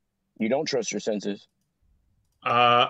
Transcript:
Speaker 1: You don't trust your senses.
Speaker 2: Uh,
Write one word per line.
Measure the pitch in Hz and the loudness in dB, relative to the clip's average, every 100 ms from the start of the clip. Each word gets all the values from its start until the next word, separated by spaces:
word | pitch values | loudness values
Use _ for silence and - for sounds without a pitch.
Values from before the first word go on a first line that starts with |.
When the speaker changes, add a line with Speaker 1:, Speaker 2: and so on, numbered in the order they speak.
| _ _ _ - | _ _ _ -8
Speaker 1:
You | 110 | -4
don't | 135 | -2
trust | 151 131 104 | -2 -6 -6
your | 104 | -6
senses. | 113 104 104 101 _ _ _ _ _ _ _ _ _ _ | -6 -6 -8 -10 _ _ _ _ _ _ _ _ _ _
Speaker 2:
Uh, | 123 120 120 120 | -2 2 4 4